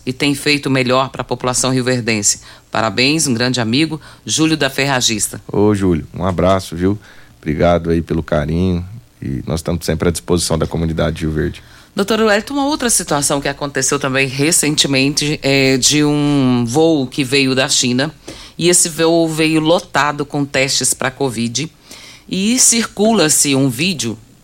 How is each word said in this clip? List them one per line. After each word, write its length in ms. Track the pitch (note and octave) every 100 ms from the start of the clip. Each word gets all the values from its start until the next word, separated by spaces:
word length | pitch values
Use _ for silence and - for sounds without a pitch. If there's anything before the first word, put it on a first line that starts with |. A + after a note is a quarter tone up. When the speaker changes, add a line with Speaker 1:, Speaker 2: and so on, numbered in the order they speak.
Speaker 1:
e 80 | -
tem 220 | B2+ C#3+
feito 360 | C#3+ D3 D3 C#3+
melhor 380 | C3 B2 B2+ C3+
pra 160 | -
população 460 | - B2 B2+ B2 B2+
rioverdense. 720 | C3 B2 B2+ A2+ A2 G2+ - - - _
Parabéns, 560 | A2 A2 G2 C3 D#3+ D3
um 60 |
grande 280 | A2+ B2 B2+
amigo, 400 | A2 B2 D#3+ D3+ - -
Júlio 320 | A2 G#2+ D#3+ D#3
da 120 | C#3
Ferragista. 720 | - C#3 C3 A#2+ G#2+ - G#2+ -
Speaker 2:
Ô, 240 | - G#2
Júlio, 320 | G#2 F#2+ E2 -
um 100 | E2+
abraço, 520 | F2+ E2+ F2+ F#2+ - E2
viu? 220 | F#2 G#2 - - - -
Obrigado 520 | D#2+ D2+ E2+ F2 E2
aí 120 | E2
pelo 200 | E2 E2
carinho 640 | - D#2 D2+ E2 F#2 F2 F2+ A2+ - -
e 220 | - C2 -
nós 140 | D#2+
estamos 240 | - E2+
sempre 240 | - D#2+ F2
à 40 |
disposição 460 | E2 - F2 - E2
da 80 | D2+
comunidade 500 | E2 E2 D#2+ D#2 D#2+
de 60 |
Rio 100 | D#2
Verde. 300 | D2+ D#2 - - - - -
Speaker 1:
Doutor 240 | G3+ A3
Wellington, 340 | A3 G#3 G#3+
uma 120 | C#4+ C#4
outra 220 | D4+ A#3+
situação 520 | G3 F3 D3 C#3+ C#3+
que 80 | C#3+
aconteceu 500 | C#3 C#3+ C3+ C3 C#3+
também 300 | C#3 C3 C3+
recentemente 1120 | C3+ D3 - D3 D3+ D3 C3+ C#3 C#3+ D3 D3+
é 340 | C#3 C#3 C3+ C3+
de 280 | A#2+ D3+
um 600 | D3 D3 D3 C#3+ B2+ B2 A#2
voo 400 | C3+ E3 D#3 B2+
que 180 | -
veio 300 | B2+ C#3 C3
da 140 | C3 C#3+
China 460 | - A#2+ B2 D3+ - - - - -
e 120 | E3+
esse 200 | F3 F3+
voo 400 | D3+ E3 E3+ E3
veio 320 | D#3 D#3+ D#3+
lotado 640 | D#3 F3+ - C#3+ D3 D3
com 200 | C#3+ D3
testes 500 | C#3 C#3 C#3 - B2+
pra 160 | - C3
covid 600 | - C#3 A#2 A#2 A#2+ D#3+ _ - - - - -
e 300 | F3+ G3+ B3
circula-se 960 | - A#3 G#3+ - G#3+ A3 D#3 - D3 C3+
um 120 | C#3
vídeo 480 | A#2 F3+ E3 A#2 G2+ - -